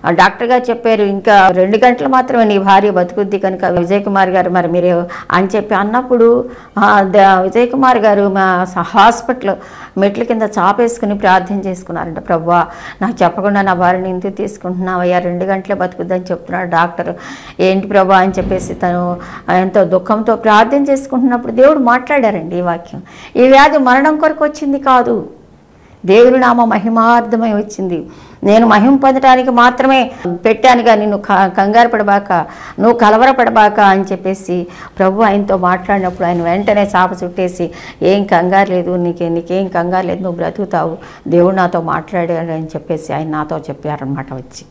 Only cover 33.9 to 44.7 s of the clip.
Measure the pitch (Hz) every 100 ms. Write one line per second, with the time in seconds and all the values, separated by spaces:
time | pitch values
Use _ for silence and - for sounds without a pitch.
33.9 | 190 190 185 190 196 196 180 175 - -
34.9 | - 190 196 220 202 202 190 180 185 180
35.9 | 202 185 180 175 175 170 185 208 208 202
36.9 | 190 180 185 180 180 180 180 170 - -
37.9 | - 175 202 196 175 180 196 202 180 175
38.9 | 180 175 170 170 170 170 185 190 180 175
39.9 | 185 180 180 185 170 165 165 196 175 160
40.9 | 160 - - - 170 175 190 175 180 165
41.9 | 151 160 185 170 165 170 160 160 156 -
42.9 | 160 156 151 160 156 151 160 151 139 151
43.9 | 147 135 139 131 131 123 - -